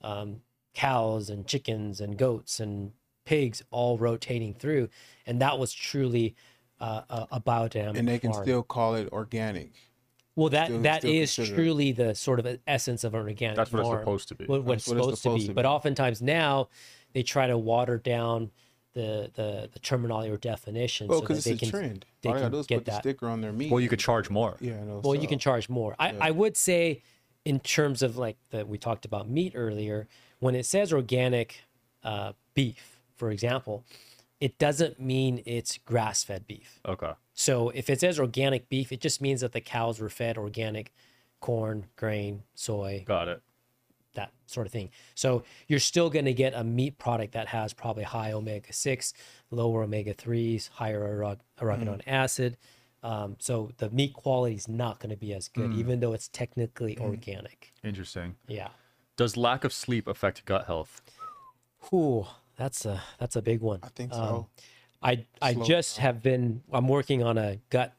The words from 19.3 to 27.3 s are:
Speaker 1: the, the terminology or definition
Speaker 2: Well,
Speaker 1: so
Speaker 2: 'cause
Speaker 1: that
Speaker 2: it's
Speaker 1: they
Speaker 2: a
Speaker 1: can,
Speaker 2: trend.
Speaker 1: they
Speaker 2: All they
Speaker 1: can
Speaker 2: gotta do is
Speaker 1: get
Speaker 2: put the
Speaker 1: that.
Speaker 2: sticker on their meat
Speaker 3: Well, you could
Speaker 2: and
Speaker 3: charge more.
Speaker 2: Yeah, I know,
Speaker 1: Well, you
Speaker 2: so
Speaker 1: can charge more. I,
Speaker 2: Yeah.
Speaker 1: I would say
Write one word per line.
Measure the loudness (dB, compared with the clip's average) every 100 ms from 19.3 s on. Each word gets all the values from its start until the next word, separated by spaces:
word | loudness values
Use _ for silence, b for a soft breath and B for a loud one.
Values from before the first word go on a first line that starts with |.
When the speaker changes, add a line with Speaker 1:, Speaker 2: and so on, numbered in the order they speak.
Speaker 1:
the, | -4 -4 -4 -8
the | -10
terminology | -2 -2 0 -2 -2
or | -4
definition | -4 -6 -6 -2 -2 -2 2
Speaker 2:
Well, | 2
Speaker 1:
so | 2
Speaker 2:
'cause | 0
Speaker 1:
that | 0
Speaker 2:
it's | -2
Speaker 1:
they | -2
Speaker 2:
a |
Speaker 1:
can, | -2
Speaker 2:
trend. | -4 -8 -14 _
Speaker 1:
they | -2
Speaker 2:
All | 0
they |
Speaker 1:
can | 0
Speaker 2:
gotta | 0
do |
is | 0
Speaker 1:
get | -2
Speaker 2:
put | 0
the |
Speaker 1:
that. | -2
Speaker 2:
sticker | -2 -2 -2
on | -4
their | -4
meat | -4 2
Speaker 3:
Well, | 4
you | 4
could | 2
Speaker 2:
and |
Speaker 3:
charge | 2 2 2
more. | 0 0 -2
Speaker 2:
Yeah, | -6 -6
I |
know, | -8 -2
Speaker 1:
Well, | 0 2
you |
Speaker 2:
so | 0
Speaker 1:
can | 0
charge | 2 0 0
more. | -2 -2 -2
I, | -2
Speaker 2:
Yeah. | 2
Speaker 1:
I | 2
would | 4 2 2
say | 4 4 4 0 b b b